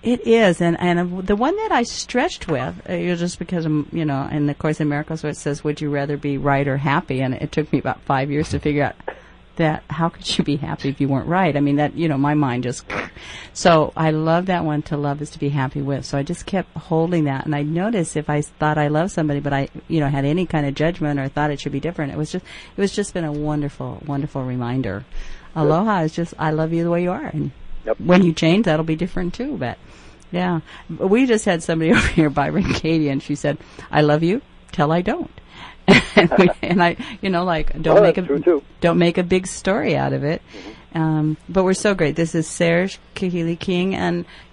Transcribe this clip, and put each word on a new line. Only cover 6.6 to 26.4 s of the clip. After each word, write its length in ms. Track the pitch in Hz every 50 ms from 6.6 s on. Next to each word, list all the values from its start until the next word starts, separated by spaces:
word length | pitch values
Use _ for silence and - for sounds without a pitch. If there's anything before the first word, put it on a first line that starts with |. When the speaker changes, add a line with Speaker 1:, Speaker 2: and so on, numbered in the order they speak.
| 143
Speaker 1:
or 80 | 139 131
happy?" 460 | 139 135 156 139 165 - - 135 131
And 120 | 135 127 127
it 180 | - - 147 -
took 180 | 160 151 -
me 80 | - 139
about 220 | - 135 - -
five 280 | - - 143 131 135 147
years 200 | 143 147 160 -
to 100 | - 147
figure 240 | - 151 147 143 139
out 120 | - - - - - - - - - - - - - -
that 280 | - 165 156 151 - - -
how 200 | 147 156 165 170
could 280 | - - - - -
you 60 | - 170
be 140 | - 143
happy 320 | 131 135 - 156 - - 143
if 100 | 135 -
you 80 | 139
weren't 200 | 135 139 131 -
right? 280 | 139 170 185 190 165 143
I 40 | 143
mean, 140 | 143 143 143
that, 160 | 143 147 143 -
you 120 | - 170 160
know, 80 | 143
my 160 | 131 139 143 151
mind 300 | 151 147 131 120 123 120
just, 200 | 123 120 - - - - - - 156 - - - - - - - - -
so 400 | - - 185 170 156 151 - -
I 160 | - 160 160
love 360 | 156 156 156 160 165 175 185
that 180 | 190 185 170 165
one, 160 | 156 151 147 147
"To 140 | - 160
love 240 | 147 143 143 143 151
is 80 | 147 147
to 80 | - -
be 80 | 151 143
happy 320 | 143 147 131 131 - 143
with." 220 | 139 135 139 123 131
So 120 | - -
I 60 | 143 139
just 220 | - 175 - -
kept 300 | - - 190 165 - _
holding 480 | 170 - - 165 160 165 165 175 170 156
that, 220 | 143 135 135 -
and 100 | 156 151
I 60 | 143 147
noticed 540 | 147 160 170 185 220 240 202 165 - -
if 120 | 156 147 -
I 120 | 147 147
thought 360 | 151 - - - 151 151 151
I 120 | 151 151 143
loved 220 | 151 151 170 202
somebody, 280 | - - 160 151 143 143
but 140 | 143 143 143
I, 160 | 139 139 - - - -
you 140 | - 170 160
know, 80 | 147 139
had 160 | 147 139 135
any 200 | 143 147 160 185
kind 200 | - - 156 143
of 100 | 139 139
judgment 420 | - 151 165 175 - 156 147 143
or 120 | 143 135 135
thought 200 | - 147 147 151
it 120 | 143 139
should 100 | - 143
be 80 | 123 139
different, 320 | 143 160 175 - 151 139
it 60 | -
was 140 | 143 151 -
just, 120 | - 185 - - - - - - -
it 60 | -
was 120 | 202 196 -
just 200 | 208 202 - -
been 100 | 180 165
a 80 | 151
wonderful, 720 | 147 147 151 151 151 151 147 143 - - 131 127 - - -
wonderful 380 | 143 143 139 143 151 - 139 127
reminder. 600 | 127 123 127 123 117 123 131 127 104 92 101 117 - - - - - - - - - -
Speaker 2:
Good. 80 | 165
Speaker 1:
Aloha 380 | 156 147 156 170 208 226 208 185
is 100 | 160 160 -
just, 200 | - 170 165 -
I 140 | -